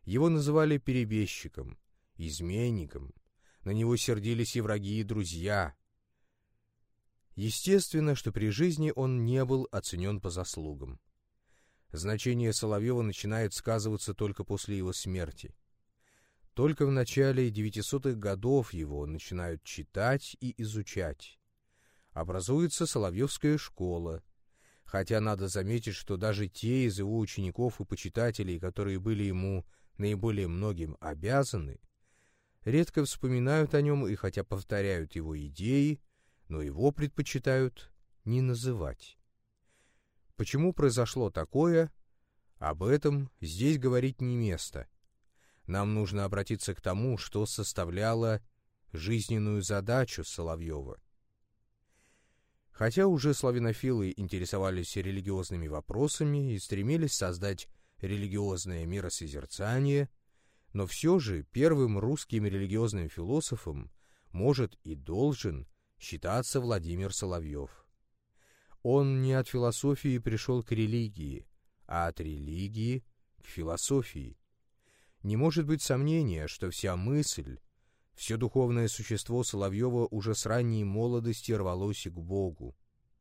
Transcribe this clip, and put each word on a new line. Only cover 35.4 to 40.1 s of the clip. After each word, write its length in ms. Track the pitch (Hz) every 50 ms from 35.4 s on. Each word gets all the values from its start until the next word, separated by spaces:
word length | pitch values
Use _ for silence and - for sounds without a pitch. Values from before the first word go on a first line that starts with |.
| 73 71
идеи, 540 | 73 85 95 117 135 143 143 151 147 - - _ _ _ _ _ _ _ _ -
но 120 | 78 78
его 300 | 76 71 69 78 - -
предпочитают 1000 | 143 - 147 147 - - 143 - - 131 - 139 131 131 131 127 - - - - - _ _ _ _ _ -
не 160 | 107 120 127
называть. 760 | 131 127 123 117 120 127 120 101 80 65 60 - - - - _ _ _ _ _ _ _ _ _ _ _ _ _ _ _ _ _ _ _